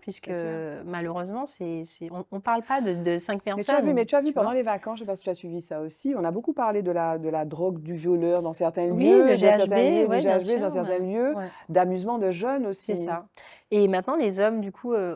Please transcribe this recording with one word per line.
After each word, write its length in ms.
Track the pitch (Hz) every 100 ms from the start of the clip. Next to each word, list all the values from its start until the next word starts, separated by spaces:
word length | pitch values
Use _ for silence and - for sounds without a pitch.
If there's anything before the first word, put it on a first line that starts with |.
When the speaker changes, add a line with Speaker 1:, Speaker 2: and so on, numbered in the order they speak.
Speaker 1:
puisque, 260 | - 185 -
Speaker 2:
Bien 140 | 175
sûr. 420 | 165 160 160 147 170
Speaker 1:
malheureusement, 600 | 175 170 175 180 226 277
c'est, 380 | - 170 165 165
c'est, 240 | - 165
on, 140 | 180 -
on 80 | 196
parle 240 | 233 233
pas 180 | 233 269
de, 140 | 220 175
de 220 | 175 175
cinq 220 | 196 196 214
Speaker 2:
Mais 80 |
tu 60 | 202
as 20 |
Speaker 1:
personnes, 220 | 202 285 302
Speaker 2:
vu, 80 |
mais 120 | 254 226
tu 100 | 285
as 60 |
vu 60 | 294
Speaker 1:
tu 60 |
vois. 80 | 294
Speaker 2:
pendant 120 | 214
les 100 | 254
vacances, 340 | 226 196 220 220
je 60 |
sais 40 | 208
pas 80 | 190
si 60 |
tu 60 | 196
as 60 | 175
suivi 260 | 175 170
ça 200 | 170 156
aussi, 340 | 156 - 269 254
on 60 |
a 80 | 170
beaucoup 220 | 185 240
parlé 280 | 285 226 208
de 100 | 180
la, 280 | 170 165 160
de 100 | 160
la 160 | 156 156
drogue 340 | 160 185 165
du 140 | 156
violeur 480 | 170 170 175 170 175
dans 120 | 170
certains 360 | 165 165 175 175
Speaker 1:
Oui, 160 | 175 -
Speaker 2:
lieux, 140 | - 262
Speaker 1:
le 40 |
Speaker 2:
dans 60 | 208
certains 280 | 202 208
Speaker 1:
G 20 | 190
H 40 |
B, 40 |
Speaker 2:
lieux, 300 | 202 262 339 269
du 40 |
Speaker 1:
ouais, 100 | 233
bien 200 | 196 185
Speaker 2:
G 140 | 185
H 40 | 233
B 40 |
dans 80 | 202
Speaker 1:
sûr, 120 | 185
Speaker 2:
certains 200 | 170 180
Speaker 1:
ouais. 80 | 185
Speaker 2:
lieux, 220 | 220 262 302
Speaker 1:
Ouais. 120 | 185 - -
Speaker 2:
d'amusement 480 | 165 180 185 202 240
de 140 | 190
jeunes 340 | 170 233 277 220
aussi. 300 | 196 - 185
Speaker 1:
C'est 100 | 170
ça. 220 | 170 190 - - - _
Et 160 | 208 202
maintenant, 280 | 185 190 320
les 240 | 220 190
hommes, 220 | 214 226
du 100 | 202
coup, 220 | - 247
euh, 220 | 226 185